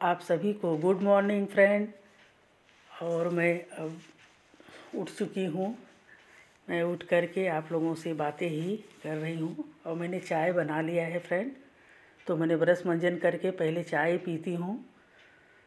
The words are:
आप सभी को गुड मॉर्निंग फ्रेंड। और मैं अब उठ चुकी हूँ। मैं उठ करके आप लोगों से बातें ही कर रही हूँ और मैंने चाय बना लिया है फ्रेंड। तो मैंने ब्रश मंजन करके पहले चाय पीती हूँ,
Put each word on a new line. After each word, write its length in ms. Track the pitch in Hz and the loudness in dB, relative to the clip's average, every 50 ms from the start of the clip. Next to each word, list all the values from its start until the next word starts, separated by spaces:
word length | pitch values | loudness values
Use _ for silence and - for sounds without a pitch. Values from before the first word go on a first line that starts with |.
आप 180 | - 175 175 170 | 2 2 2 2
सभी 340 | - - 175 156 170 208 208 | 0 0 0 2 2 0 -2
को 220 | 208 - 170 160 156 | 0 0 0 0 2
गुड 240 | 160 180 196 180 | 4 2 2 4
मॉर्निंग 440 | 202 202 202 196 196 202 208 202 196 190 | 4 6 6 6 6 4 2 0 0 0
फ्रेंड। 400 | - 208 196 202 208 208 208 214 - - - - _ - - - _ _ _ _ _ _ _ _ - - - - | 4 6 6 6 6 4 0 -2 -6 -14 -20 -20 _ -20 -20 -20 _ _ _ _ _ _ _ _ -20 -20 -20 -20
और 400 | - - 170 170 170 165 170 175 | -14 -8 -4 -2 0 0 0 0
मैं 240 | 175 170 170 170 170 175 - - - - | 2 2 2 2 2 0 -2 -10 -10 -8
अब 220 | 160 156 165 170 - - - - - - - _ _ _ _ - - - - - - - - | -8 -8 -8 -10 -16 -20 -20 -20 -20 -20 -20 _ _ _ _ -20 -20 -20 -20 -20 -18 -12 -8
उठ 140 | 233 180 - | -8 -8 -6
चुकी 360 | - - 214 165 - 196 190 | -4 -4 -6 -4 -2 -4 -4
हूँ। 220 | 180 156 185 185 208 240 - - - - - _ - - - - - - - - - _ _ _ - | -2 -2 -2 -2 -4 -4 -8 -12 -20 -20 -20 _ -20 -20 -20 -20 -20 -20 -20 -20 -20 _ _ _ -4
मैं 120 | 175 170 170 | -2 0 0
उठ 200 | 175 175 170 - | 0 -2 -4 -2
करके 420 | - 180 170 175 170 170 190 190 180 | 2 2 2 2 2 0 -2 0 0
आप 220 | 160 156 156 - | 0 -2 -2 -2
लोगों 220 | 170 165 160 165 165 | -2 0 0 0 -2
से 180 | 160 - 170 160 | -2 -4 -4 -4
बातें 340 | 156 151 147 147 - 180 170 | -2 -2 -2 -2 -2 -4 -4
ही 280 | 156 151 160 180 208 214 - - - - - | -2 -2 -2 -4 -4 -6 -8 -12 -18 -12 -8
कर 120 | 156 156 | -6 -6
रही 220 | 156 156 160 165 160 | -4 -4 -4 -4 -4
हूँ 260 | 156 170 202 285 294 - - - - | -4 -6 -6 -8 -10 -12 -14 -14 -10
और 100 | 170 160 | -8 -6
मैंने 240 | 165 170 175 185 180 | -6 -4 -4 -6 -6
चाय 320 | - - 175 156 160 180 | -4 -2 -2 0 2 2
बना 280 | 180 175 156 147 151 156 | 2 2 0 0 0 -2
लिया 240 | 160 160 170 170 165 | -2 0 0 0 0
है 140 | 165 170 175 | 0 -2 -4
फ्रेंड। 320 | 175 - 175 185 220 277 - - - - _ _ - - - - - - - - - - | -4 -2 -2 0 0 -2 -6 -12 -18 -20 _ _ -20 -20 -20 -20 -20 -20 -20 -12 -4 -2
तो 100 | 175 156 | 0 2
मैंने 180 | 165 160 165 | 2 4 4
ब्रश 260 | 156 165 165 180 175 - | 4 6 4 4 4 4
मंजन 320 | 180 170 170 170 175 175 165 | 0 0 2 2 0 0 2
करके 340 | 185 175 165 165 180 185 | 2 0 0 2 0 -2
पहले 320 | 185 185 165 156 160 175 165 | -2 0 0 0 0 -2 -4
चाय 340 | - 170 147 151 170 175 180 | -2 0 0 2 2 2 0
पीती 360 | 180 175 165 156 160 185 175 | -2 -4 -6 -6 -4 -4 -4
हूँ, 220 | 170 175 185 214 294 - - - - - _ _ - - - - - _ _ - - _ | -4 -4 -4 -6 -8 -10 -14 -20 -20 -20 _ _ -20 -20 -20 -20 -20 _ _ -20 -20 _